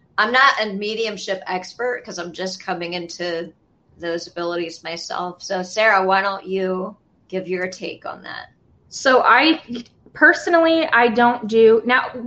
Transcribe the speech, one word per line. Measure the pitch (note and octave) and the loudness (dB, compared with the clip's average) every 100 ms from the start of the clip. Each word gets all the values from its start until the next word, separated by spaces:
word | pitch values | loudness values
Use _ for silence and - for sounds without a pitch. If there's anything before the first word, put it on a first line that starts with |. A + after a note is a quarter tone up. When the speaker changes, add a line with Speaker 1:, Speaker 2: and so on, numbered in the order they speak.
| _ - | _ -4
Speaker 1:
I'm | G#3+ | 0
not | B3+ C4+ - | 2 2 2
a | G#3+ | -2
mediumship | G3 G#3 A3 A3 G3 - F#3 - | -4 -6 -4 -6 -6 -8 -8 -6
expert | F#3 - - B3 B3 | -8 -8 -6 -6 -6
'cause | - F3+ | -8 -12
I'm | F3 | -10
just | D#3+ F#3+ F#3+ | -8 -8 -8
coming | - F3 E3+ | -8 -8 -6
into | F3 E3+ - F3 E3 D#3+ - _ _ _ - | -8 -10 -8 -6 -6 -8 -16 _ _ _ -10
those | E3+ E3+ - | -6 -6 -6
abilities | - F3 F3 E3 E3 | -8 -6 -4 -6 -10
myself. | E3 E3 - - F3+ F3 | -12 -10 -8 -8 -8 -10
So, | - F#3 | -8 -6
Sarah, | F#3 G#3+ A3 G3 F#3+ | -4 0 2 4 4
why | F#3+ | 2
don't | G3 F#3+ F#3 | 0 -4 -6
you | F#3+ F#3 F#3 G3+ - _ _ _ | -4 -4 -4 -8 -12 _ _ _
give | F#3 F3 | -10 -6
your | F#3 F3+ | -6 -6
take | - F#3 - - | -8 -12 -12 -14
on | - | -14
that? | - - - _ _ _ _ | -14 -16 -18 _ _ _ _
Speaker 2:
So | - C4+ B3+ | -4 2 4
I | - A#3 D#4 D#4 - A#3+ - _ _ - | 6 6 4 2 -4 -14 -14 _ _ 4
personally, | D4+ - - E4+ E4 E4 D#4 | 4 4 2 2 4 2 2
I | A#3 A#3+ | 4 4
don't | A3 A#3+ A#3+ G#3 | 4 2 2 0
do, | A3+ A3+ A3+ | 6 8 6
now, | A3 B3+ - B3+ | 4 0 0 -8